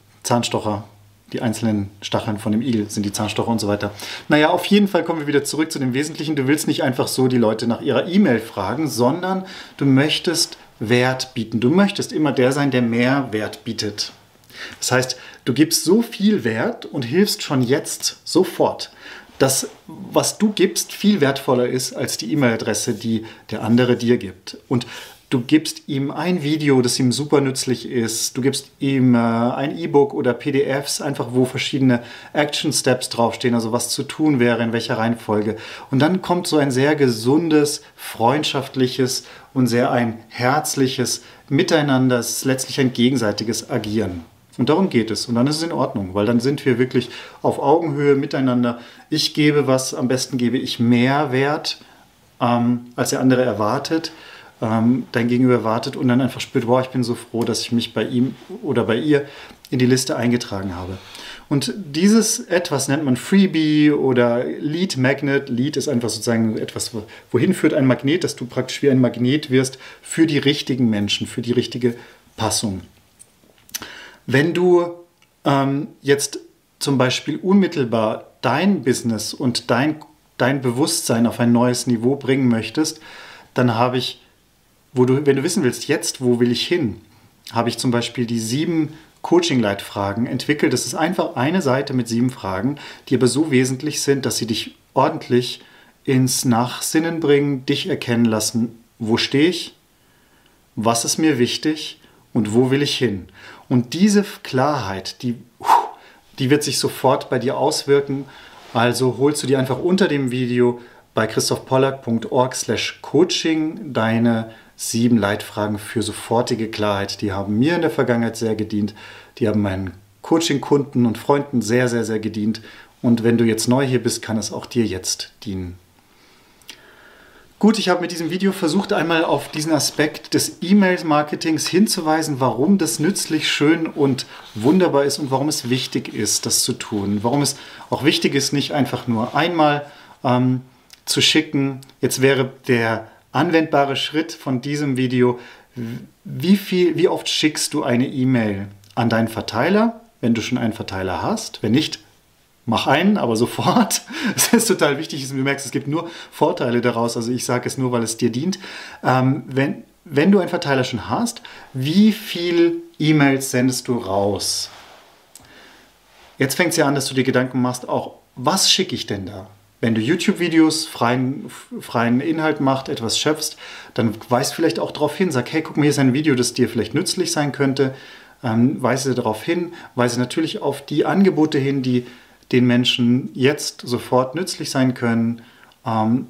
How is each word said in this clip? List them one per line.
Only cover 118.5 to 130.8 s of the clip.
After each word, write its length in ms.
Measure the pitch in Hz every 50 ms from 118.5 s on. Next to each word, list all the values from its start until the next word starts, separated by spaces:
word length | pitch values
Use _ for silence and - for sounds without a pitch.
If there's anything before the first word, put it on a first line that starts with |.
| 110
gedient. 380 | 107 107 - 107 104 104 104 - - - - - - - - - -
Die 80 | 120 107
haben 160 | 107 110 101
meinen 300 | 98 95 95 95 90 87 - - _ _ _
Coaching-Kunden 840 | - - 160 165 165 - 147 131 - - 147 143 131 135 - 127 120 117
und 100 | 104 -
Freunden 460 | - - 143 143 143 - - 120 101
sehr, 260 | 104 117 127 127 120
sehr, 140 | 117 117 110
sehr 160 | 104 110 107
gedient. 420 | 101 110 101 110 104 113 110 - - - - - - - _ _
Und 220 | - 123 117 113 110
wenn 160 | 117 117 117
du 40 | 117
jetzt 240 | 113 110 110 - 123
neu 200 | 123 135 143 127
hier 160 | 127 120 107
bist, 180 | 117 - -
kann 160 | - - 110 110
es 160 | 98 - -
auch 140 | 107 - -
dir 180 | - 123 110
jetzt 460 | 104 92 90 - - - - - - _ - -
dienen. 360 | - 95 95 92 87 90 - _ _ _ _ _ _ _ _ _ _ _ _ _ _ _ _ _ - - - - - - - - - - - - - - - _ _ _ -
Gut, 220 | - 214 214 214
ich 100 | - 190
habe 120 | 175 175
mit 100 | 175 170
diesem 180 | 185 160 170 156
Video 220 | 175 185 196 196
versucht, 420 | 190 - 180 156 156 196 196 - 202
einmal 320 | 185 156 170 165 160 165
auf 240 | - 160 139 - -
diesen 220 | - 156 151 165
Aspekt 640 | 156 139 131 - - - 147 151 - - - - -
des 220 | 151 - - - -
E-Mail-Marketings 1080 | 170 170 202 208